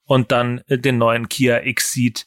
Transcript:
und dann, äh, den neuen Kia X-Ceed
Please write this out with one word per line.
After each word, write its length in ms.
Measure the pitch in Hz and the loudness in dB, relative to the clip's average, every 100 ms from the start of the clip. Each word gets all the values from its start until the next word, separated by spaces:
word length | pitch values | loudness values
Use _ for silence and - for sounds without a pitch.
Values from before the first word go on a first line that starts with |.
und 260 | - 131 120 | 0 2 2
dann, 320 | 123 120 123 - | 0 0 -4 -4
äh, 100 | 131 | -2
den 180 | 139 120 | 0 2
neuen 300 | 117 117 117 | 2 0 -4
Kia 360 | - 123 117 127 | 0 2 2 -2
X-Ceed 580 | 117 - 131 123 - | -4 -4 -2 -2 -4